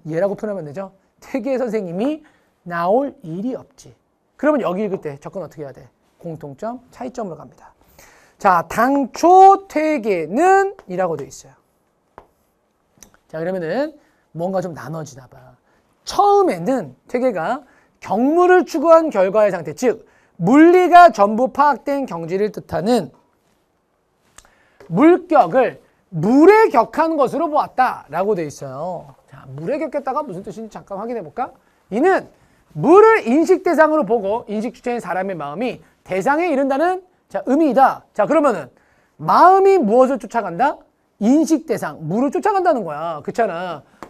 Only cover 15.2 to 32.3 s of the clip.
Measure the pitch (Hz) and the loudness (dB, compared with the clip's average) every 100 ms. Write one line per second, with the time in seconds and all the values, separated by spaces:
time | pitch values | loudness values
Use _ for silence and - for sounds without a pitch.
15.2 | 123 - - _ _ _ _ _ - - | -20 -20 -20 _ _ _ _ _ -10 0
16.2 | 403 403 370 180 180 262 147 - _ 247 | 2 4 2 -2 -2 -4 -6 -16 _ -4
17.2 | 254 185 170 262 _ _ _ _ - 196 | -4 -4 -6 -6 _ _ _ _ -6 -2
18.2 | 262 330 359 370 339 330 320 330 320 214 | 0 2 4 4 2 -2 4 4 4 0
19.2 | 190 208 208 185 151 147 247 - - _ | 0 2 0 -2 -10 -4 -2 -2 -8 _
20.2 | _ - 175 277 330 359 359 349 349 - | _ -4 2 6 8 6 6 8 8 6
21.2 | 202 220 254 254 294 277 285 277 262 170 | 0 0 -2 0 0 0 -4 -6 -6 -10
22.2 | 165 190 208 - - 160 190 240 143 _ | -8 -4 -4 -6 -10 -6 -2 -2 -4 _
23.2 | _ _ _ _ _ _ _ _ _ _ | _ _ _ _ _ _ _ _ _ _
24.2 | _ _ _ _ _ _ - 170 311 359 | _ _ _ _ _ _ -8 2 4 4
25.2 | - 302 175 247 214 131 _ _ _ 165 | 2 2 2 2 0 -4 _ _ _ -4
26.2 | 185 269 339 427 440 247 220 - 320 320 | 2 6 6 6 4 2 0 -2 -2 0
27.2 | 254 262 330 294 185 - 247 - - 156 | -2 -2 -2 -2 -4 -2 -2 -2 -10 -6
28.2 | 202 190 151 - 139 131 175 165 147 131 | -2 -4 -6 -10 -14 -12 -12 -12 -16 -20
29.2 | _ 135 135 135 165 277 302 294 269 269 | _ -20 -20 -12 -8 -6 -6 -8 -6 -6
30.2 | 294 180 208 202 220 185 - 196 226 233 | -8 -12 -14 -16 -16 -18 -16 -12 -10 -10
31.2 | 156 - 277 _ _ _ - 202 349 339 | -12 -10 -10 _ _ _ -8 -2 0 0
32.2 | - | -4